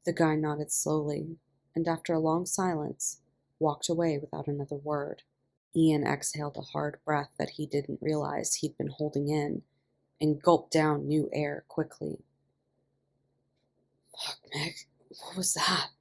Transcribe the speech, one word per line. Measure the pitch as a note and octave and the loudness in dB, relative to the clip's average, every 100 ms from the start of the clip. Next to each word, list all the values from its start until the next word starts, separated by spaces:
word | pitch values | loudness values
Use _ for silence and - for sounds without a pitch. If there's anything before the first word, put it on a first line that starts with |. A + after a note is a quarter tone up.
The | - | -2
guy | E3+ D#3+ D3+ | 2 4 4
nodded | D#3 D3+ D3+ | 0 -2 -2
slowly, | - - D#3 D3 D3 D#3 E3 _ _ _ | -2 0 0 0 -4 -6 -10 _ _ _
and | - E3+ | -2 0
after | E3 - | 0 0
a | E3 | 2
long | D#3+ E3 F3+ | 4 2 0
silence, | - F#3 D#3+ D3+ - - - _ _ _ _ | 0 0 0 -4 -6 -6 -8 _ _ _ _
walked | D#3 C#3+ - | 0 0 -2
away | E3 E3+ C#3+ | 2 2 0
without | D3 D#3 D3 | -4 -6 -4
another | C#3+ C#3 C#3+ | -4 -4 -6
word. | D3 D3 D3 - - _ _ _ _ E3+ | -4 -4 -4 -10 -14 _ _ _ _ 4
Ian | D#3+ D3+ - | 6 6 2
exhaled | C#3+ - D3+ D3 C#3+ | 0 -2 -4 -6 -6
a | |
hard | C#3+ D3 D3 - | -6 -4 -4 -4
breath | - D3+ C#3+ _ | -2 -2 -2 _
that | - | -4
he | - D3 | -4 -2
didn't | C#3+ C#3+ D3 | -2 -2 -4
realize | - D3+ D3 C#3+ - - | -2 0 0 -2 -2 -2
he'd | D3+ - | -2 -4
been | C#3+ | -6
holding | C#3 D3+ C#3+ C#3+ | -2 -2 0 2
in, | D3+ D3 - - _ _ _ _ _ | 2 0 -4 -6 _ _ _ _ _
and | D3+ D3 | 2 4
gulped | - E3+ - | 6 4 4
down | E3 D#3 D3 C#3+ | 4 4 2 2
new | D3+ C#3+ | 2 2
air | - D3 D3 - | -2 -2 -4 -6
quickly. | - D#3 - D3+ D#3 - _ _ _ _ _ _ _ _ _ _ _ _ _ _ _ _ _ _ | -4 -4 -4 -8 -8 -14 _ _ _ _ _ _ _ _ _ _ _ _ _ _ _ _ _ _
Fuck, | - - - - | -10 -10 -10 -10
Mick, | - D#3+ - - _ _ | -6 -6 -8 -18 _ _
what | - - F#3 | -18 -12 -2
was | F3+ | 0
that? | - - F3+ - _ | 2 2 2 -2 _